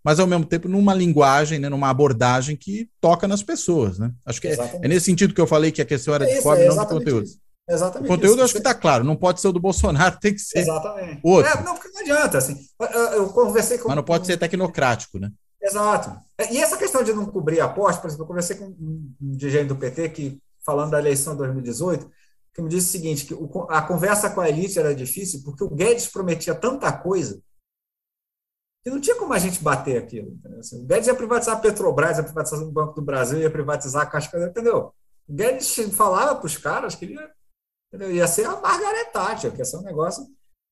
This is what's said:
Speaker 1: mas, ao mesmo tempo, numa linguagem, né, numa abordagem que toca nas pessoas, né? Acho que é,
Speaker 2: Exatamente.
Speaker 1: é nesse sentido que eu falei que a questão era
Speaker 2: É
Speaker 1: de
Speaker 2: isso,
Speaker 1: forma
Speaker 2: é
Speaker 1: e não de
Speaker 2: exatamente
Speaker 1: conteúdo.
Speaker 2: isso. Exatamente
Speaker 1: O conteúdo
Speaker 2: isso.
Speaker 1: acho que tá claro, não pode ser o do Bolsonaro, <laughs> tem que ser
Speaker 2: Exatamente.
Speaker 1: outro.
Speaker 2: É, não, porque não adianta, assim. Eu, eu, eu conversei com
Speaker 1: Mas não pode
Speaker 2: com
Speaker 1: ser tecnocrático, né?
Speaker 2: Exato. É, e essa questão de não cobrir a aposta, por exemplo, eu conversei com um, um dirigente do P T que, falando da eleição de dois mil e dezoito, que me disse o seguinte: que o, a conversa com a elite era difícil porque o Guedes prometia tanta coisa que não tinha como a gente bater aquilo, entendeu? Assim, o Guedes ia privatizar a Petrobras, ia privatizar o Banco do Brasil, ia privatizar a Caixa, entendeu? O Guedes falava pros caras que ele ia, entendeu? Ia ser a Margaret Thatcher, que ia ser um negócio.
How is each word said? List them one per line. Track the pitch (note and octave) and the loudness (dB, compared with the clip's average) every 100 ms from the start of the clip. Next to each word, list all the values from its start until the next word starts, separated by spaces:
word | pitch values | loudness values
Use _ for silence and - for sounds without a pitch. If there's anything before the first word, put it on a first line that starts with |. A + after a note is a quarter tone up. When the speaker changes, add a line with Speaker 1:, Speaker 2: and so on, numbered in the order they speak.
Speaker 1:
mas, | D3 D#3 | 2 4
ao | F#3 | 4
mesmo | F3 D3+ | 2 2
tempo, | E3 F3+ | -2 0
numa | F#3+ G3+ F#3+ | 4 4 4
linguagem, | F3 D3 C#3 C#3 D3+ D#3 | 4 6 6 6 2 0
né, | C#3+ | -2
numa | C#3 C#3 | 0 0
abordagem | C3 C#3+ A#2+ B2 B2+ C3 D3 | 4 4 4 4 4 0 -6
que | - G3+ A3+ _ | -8 -8 -8 _
toca | E3+ E3+ G3 | 4 4 2
nas | G3+ | -2
pessoas, | G3+ E4 - E3 G#2+ F2+ | -2 -4 0 2 2 0
né? | A#2+ B2 - | -4 -6 -8
Acho | A#2 | -6
que | E3+ | -4
é, | |
Speaker 2:
Exatamente. | D3 A#2+ F3 C#3+ | -4 -4 -4 0
Speaker 1:
é | |
nesse | F3+ F#3+ | 2 4
sentido | E3+ F#3+ | 4 4
que | - | 4
eu | D#3+ | 4
falei | D#3 D#3+ | 4 4
que | D#3 | 0
a | C3 | -2
questão | C#3 - D3 | -2 0 0
era | |
Speaker 2:
É | C#3 | 2
Speaker 1:
de | |
Speaker 2:
isso, | C3 | 2
Speaker 1:
forma | D3 D3 | 4 6
Speaker 2:
é | - | 6
Speaker 1:
e | |
não | |
de | - | 6
Speaker 2:
exatamente | - D#3+ D#3 | 2 -2 0
Speaker 1:
conteúdo. | A#2 G2 | 0 -2
Speaker 2:
isso. | - _ _ - | -8 _ _ -4
Exatamente | E3+ F3+ G#3+ C4+ | -2 0 -2 0
Speaker 1:
O | F3+ | 4
conteúdo | F#3+ A#3+ | 6 6
Speaker 2:
isso. | B3+ | 4
Speaker 1:
acho | G#3 | 2
que | |
tá | C4+ | 0
claro, | B3 E3+ B2+ | 2 4 4
não | C3 D#3 | 4 2
pode | F3+ F3+ | 2 2
ser | G3 | 2
o | |
do | F3+ | 2
Bolsonaro, | F#3+ F3+ G3+ D3 F3+ - | 0 2 2 4 4 2
<laughs> | |
tem | G#3+ | 0
que | G#3 | -2
ser | - - | -2 -2
Speaker 2:
Exatamente. | E3+ D#3 G#3+ - F3 D3 | 0 -2 -4 -8 -10 -2
Speaker 1:
outro. | E3 F3+ C#4+ | 6 8 8
Speaker 2:
É, | D4 | 4
não, | F4 E4+ | 0 -8
porque | - | -10
não | - | -8
adianta, | E4+ D4 C4+ C#3+ | 0 2 2 2
assim. | C3 C#3+ - - | 0 -4 -12 -8
Eu, | A#3 | -4
eu, | A#3 A#3 | 0 2
eu | A3+ F#3+ | 2 2
conversei | A#3+ A#3 A3 - A#3+ | 4 4 4 0 0
com | - | -2
Speaker 1:
Mas | C#3+ | -2
não | |
pode | D3+ E3+ | 0 0
Speaker 2:
com | F3+ | 0
Speaker 1:
ser | F3 | 0
tecnocrático, | E3+ F#3 F#3 E3+ C3 A#2 - F#2+ | 0 -2 -2 0 0 0 -4 -10
né? | G2+ - _ _ | -10 -10 _ _
Speaker 2:
Exato. | G3 G#3 G#3 - - - - - | -4 -2 0 0 -2 -12 -12 -6
É, | A3 | -4
e | B3 | 0
essa | D#4+ D#4+ | 0 0
questão | G4+ C4 | 0 0
de | A3 | 0
não | G#3+ G3+ | 0 -4
cobrir | F#3+ D#3 D#3+ | -4 -2 0
a | C#3 | 0
aposta, | - G3 F3 | 2 0 0
por | E3+ | -4
exemplo, | D3 | -10
eu | D#3+ | -8
conversei | F3 F3 G3 | -6 -6 -6
com | G3 | -12
um, | F3+ D#3 D#3+ C#3+ - | -12 -10 -10 -12 -12
um | C#3 C3+ | -8 -6
dirigente | C#3+ C#3+ C#3 | 0 0 0
do | C3+ | -2
P | C3 | -4
T | D#3+ E3 | -4 -6
que, | D#3+ C#3+ C3+ _ _ - | -6 -10 -10 _ _ -4
falando | C#3+ D3+ | -2 0
da | D3+ | 0
eleição | D3 C3+ D#3 | 2 0 -2
de | C#3+ | -4
dois | C3+ | -4
mil | C3+ | -4
e | |
dezoito, | A#2+ A#2+ F3+ D3+ - _ _ _ _ - | -6 -4 -2 -4 -6 _ _ _ _ -10
que | |
me | D#3+ | -4
disse | F3 F3+ | -2 -2
o | |
seguinte: | F#3+ D#3+ D3 - | -4 -4 -4 -6
que | - | -10
o, | D#3+ F3 E3+ | -10 -8 -4
a | D#3+ | -2
conversa | - E3+ F#3+ G#3 G3+ | 0 0 0 0 0
com | - | 0
a | E3+ | 0
elite | D3+ G3 F3+ | 0 -2 0
era | D#3 C#3 | 0 -2
difícil | B2+ - F#3+ C#3 | -6 -8 -8 -10
porque | C#3 C#3 | -10 -8
o | G3+ | -6
Guedes | D3+ G#3 A#3+ - | 0 2 2 -2
prometia | G3 F3+ E3 - D#3 | -6 -4 -4 -4 -4
tanta | A#3 C#4 F3+ | -2 -2 -4
coisa | C#3 F3 F#3+ B2 F#2+ _ _ _ _ _ _ _ _ _ _ _ _ _ _ | -4 -2 -2 -4 -8 _ _ _ _ _ _ _ _ _ _ _ _ _ _
que | B3 | -10
não | C#4 | -4
tinha | E4+ A#4+ | -2 -2
como | E4+ | 0
a | A3 | -2
gente | F#3 F3+ | -2 -2
bater | D3+ B2+ - A#2+ | -2 -2 0 -4
aquilo, | A2 A2+ G2 | -4 -12 -14
entendeu? | - - - | -16 -18 -18
Assim, | - A#2+ | -16 -10
o | B2+ | 0
Guedes | G3 A3+ | 0 2
ia | |
privatizar | B3+ A3+ A#3+ A#3 A3 | 0 0 -2 0 0
a | |
Petrobras, | G#3+ G3+ F#3 C#3 E3 D#3+ | 0 2 0 2 2 0
ia | |
privatizar | D3 D#3+ C#3+ D3+ | -4 -6 -6 -6
o | D#3 | -6
Banco | D3+ D3+ - | -4 -4 -4
do | |
Brasil, | C#3+ C3+ B2 D3+ | -4 -2 -2 0
ia | D#3+ | 0
privatizar | D3+ C#3+ D3 C#3 C#3 | -2 -4 -4 -4 -4
a | D3+ | -4
Caixa, | D3+ D3 E3+ | -4 -6 -4
entendeu? | F3 F3+ A#3 G3 - - _ _ - | -6 -2 0 0 -2 -10 _ _ -12
O | |
Guedes | C#3+ A3+ C4 - - G#3+ - | -4 -2 -2 -2 -4 -4 0
falava | G#3 F#3 C#4 C4+ | 2 2 0 -2
pros | D#3+ - | -6 -8
caras | D3 G#3 A#3+ E3 | -6 -6 -6 -10
que | F3+ | -14
ele | |
ia, | C#4+ - _ _ _ _ _ _ | -14 -18 _ _ _ _ _ _
entendeu? | G3 G3 F3 | -12 -4 0
Ia | E3+ | 0
ser | F3 A3 | 0 -2
a | F4+ | -2
Margaret | F#3 F4+ G4+ A4 A#4 | 0 0 0 -4 -4
Thatcher, | G#3 F#3+ - A#2+ | -4 -4 -4 -6
que | C3+ | -6
ia | - | -8
ser | D#3+ | -8
um | |
negócio. | G3 D#3 E3+ A3 C#4 _ _ _ _ | -8 -4 -4 -4 -12 _ _ _ _